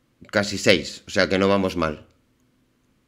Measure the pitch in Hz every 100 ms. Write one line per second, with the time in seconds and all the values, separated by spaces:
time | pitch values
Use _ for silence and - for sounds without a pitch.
0 | _ _ - 107 101 95 120 87 69 -
1 | - 101 90 95 98 101 95 87 80 76
2 | - _ _ _ _ _ _ _ _ _